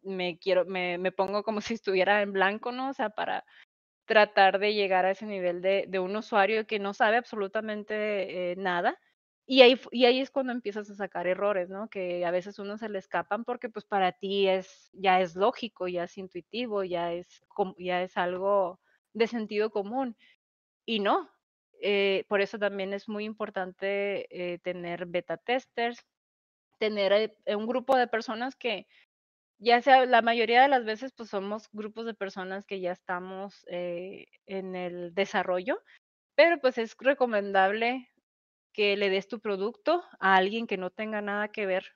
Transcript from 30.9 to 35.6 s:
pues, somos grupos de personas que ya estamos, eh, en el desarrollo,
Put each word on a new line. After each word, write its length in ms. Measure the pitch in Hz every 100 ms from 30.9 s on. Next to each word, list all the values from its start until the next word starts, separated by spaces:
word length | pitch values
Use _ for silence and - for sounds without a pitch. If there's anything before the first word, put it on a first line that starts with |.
| 220 262 _
pues, 140 | 226
somos 380 | 208 196 214 -
grupos 340 | 208 214 220 226
de 80 |
personas 520 | 214 196 196 185 190 202
que 140 | 196
ya 120 | 180
estamos, 720 | 185 _ 180 185 190 196 - -
eh, 560 | 175 180 175 180 - - _ _
en 300 | 190 190 185
el 380 | 180 175 175
desarrollo, 680 | 170 190 208 185 185